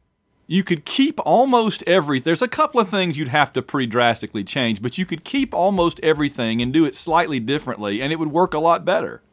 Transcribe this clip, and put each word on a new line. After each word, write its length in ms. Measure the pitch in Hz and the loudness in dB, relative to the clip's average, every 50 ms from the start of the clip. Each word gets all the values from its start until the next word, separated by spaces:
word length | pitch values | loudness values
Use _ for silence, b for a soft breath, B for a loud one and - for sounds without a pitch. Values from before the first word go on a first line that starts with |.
| _ _ _ _ _ _ _ _ _ | _ _ _ _ _ _ _ _ _
you 160 | - 156 190 190 | -2 0 0 0
could 200 | - 180 151 - | 0 -2 -2 -4
keep 340 | - - - 269 320 294 - - | -4 0 0 0 0 0 -2 0
almost 580 | 147 170 220 262 269 247 240 226 214 - - - | 2 4 4 4 4 4 4 4 2 -2 -2 0
every, 320 | - 175 190 151 143 143 127 | 2 2 2 2 2 0 0
there's 220 | 127 160 165 156 254 | 0 0 0 2 0
a 60 | 240 | 0
couple 320 | - - 311 294 - 240 | 0 0 0 0 2 0
of 80 | 220 180 | 0 0
things 280 | 208 196 185 175 143 | 0 -2 -2 -2 -2
you'd 120 | 139 156 123 | -4 -4 0
have 240 | 127 151 143 - - | 2 2 2 2 0
to 80 | 131 120 | -4 -4
pretty 240 | - - 139 127 | -4 -2 -2 -2
drastically 560 | 117 104 123 120 117 110 - - - - 107 98 | 0 2 2 4 4 2 0 -4 -8 -8 -8 -6
change, 380 | - - 139 123 117 107 95 110 | -6 -4 -2 -2 -2 -2 -2 -4
but 160 | 120 - - | -6 -4 -6
you 80 | 185 | -6
could 160 | - 240 233 - | -6 -6 -10 -8
keep 300 | - - 277 269 - - | -6 -4 -4 -4 -2 -2
almost 440 | 170 175 196 202 185 170 170 - - - | -2 0 0 2 2 0 0 -2 -2 0
everything 580 | 156 156 147 147 139 - - 120 113 113 117 | 0 0 2 0 -2 -2 -2 -4 -2 -2 -2
and 120 | 120 127 131 | -2 0 2
do 100 | 160 160 | 2 2
it 100 | 143 - | 2 0
slightly 440 | - - 170 156 170 175 - 147 131 | -4 -4 0 0 0 0 0 -2 -4
differently, 600 | 110 117 143 151 - 131 110 101 104 101 101 107 131 | -2 -2 -4 -4 -4 -6 -8 -6 -4 -4 -2 -2 -2
and 100 | 143 160 | -2 -2
it 40 | |
would 160 | 160 160 156 143 | -2 -4 -2 0
work 200 | 170 185 - - | 2 0 2 0
a 60 | 151 | 0
lot 260 | 156 170 165 175 - | 2 2 2 0 0
better. 380 | 175 185 - 135 - - - _ _ | 0 -2 0 -2 -4 -8 -12 _ _